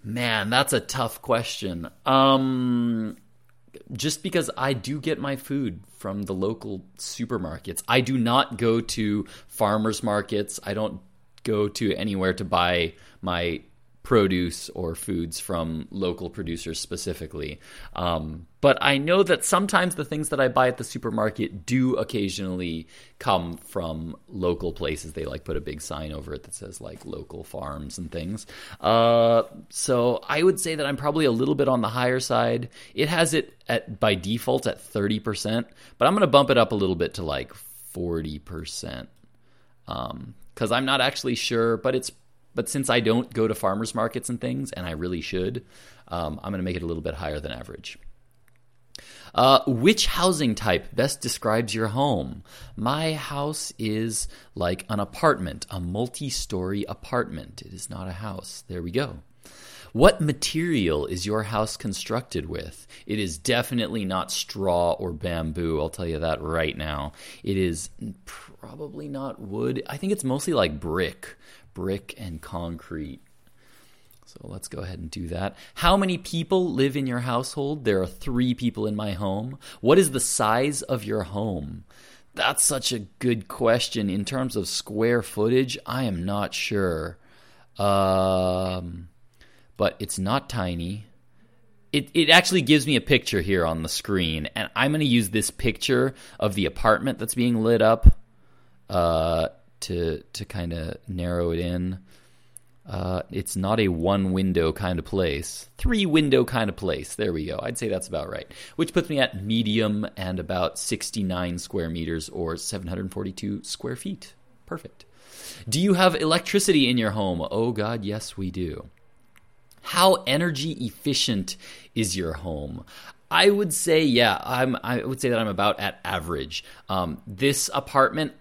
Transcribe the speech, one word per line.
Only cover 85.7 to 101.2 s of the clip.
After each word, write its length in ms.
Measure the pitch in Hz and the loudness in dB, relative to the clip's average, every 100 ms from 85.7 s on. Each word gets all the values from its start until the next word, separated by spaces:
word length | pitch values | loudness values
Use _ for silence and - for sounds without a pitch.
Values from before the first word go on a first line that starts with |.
| 127 - | -4 -6
I 180 | 127 | -2
am 220 | 127 90 90 | -2 -2 -2
not 280 | 101 101 | -2 -4
sure. 640 | - - 104 95 80 82 90 - - - - - - | -4 -2 0 0 -2 -6 -10 -20 -20 -20 -20 -20 0
Um, 1300 | 101 98 95 95 95 92 92 92 92 92 87 87 87 _ - _ - - _ - | 4 6 6 4 4 4 2 0 -2 -4 -6 -10 -14 _ -20 _ -20 -20 _ 0
but 180 | 101 - | 0 0
it's 180 | 98 - | -6 -2
not 320 | 95 131 135 | 0 0 -2
tiny. 560 | 120 90 87 82 104 107 - _ - - _ - - _ | -4 -2 -2 -4 -6 -12 -20 _ -20 -20 _ -20 -20 _
It, 160 | 147 139 | -4 0
it 160 | 165 151 | 2 8
actually 320 | 165 180 185 | 8 8 2
gives 260 | 127 151 139 | 6 4 6
me 80 | 135 | 2
a 60 | |
picture 400 | - 131 - 101 | 4 2 4 -2
here 240 | 87 92 82 | 2 2 2
on 180 | 82 | 0
the 60 | 82 | -2
screen, 600 | - - 98 82 80 76 - | -6 0 0 2 -2 -4 -6
and 140 | 107 - | -6 0
I'm 160 | 135 | 2
gonna 120 | 151 | 2
use 260 | 147 120 98 | 4 4 4
this 220 | 107 101 | 0 -2
picture 640 | - 120 - - 127 131 - - - | -2 -2 -2 0 2 2 -2 -20 -4
of 160 | 107 98 | -2 0
the 100 | 87 | -2
apartment 540 | - - 110 131 123 | 2 4 4 2 -4
that's 160 | 110 - | -6 0
being 280 | 120 117 | 2 2
lit 180 | 110 117 | 4 6
up, 360 | 107 113 - - - _ - - - - - | 6 10 10 10 -2 _ -20 -20 -20 -20 -4
uh, 600 | 92 85 80 82 82 80 - - - | 0 2 2 2 0 -2 -6 -20 -16
to, 420 | - 87 85 76 - | -8 -4 -2 -4 -10
to 120 | - 98 | -14 -10
kinda 520 | 95 87 85 80 - - | -8 -6 -6 -8 -10 -10
narrow 440 | 90 | -6